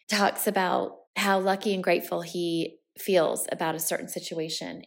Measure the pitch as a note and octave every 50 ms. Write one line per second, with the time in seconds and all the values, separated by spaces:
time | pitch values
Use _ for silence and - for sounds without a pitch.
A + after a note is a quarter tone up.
0 | _ - G#3+ G3+ G#3 - - - - G#3+ G3 G3 F#3 F3 F#3+ F#3+ - - - -
1 | - _ _ - G3 G3 G3 F#3+ F#3 G3 G3 G3 - G#3+ G3 F#3 F3+ F#3+ F3 -
2 | - - F3 E3+ E3+ E3 - F3+ E3+ E3+ E3 E3 - - - _ _ _ _ -
3 | - G#3 F#3+ F3 D#3 - - - - - - - F3 D#3+ D#3+ E3 E3 - - -
4 | - - - F3 - - E3+ E3 D#3+ D#3+ D#3+ - F3+ F3 E3+ - -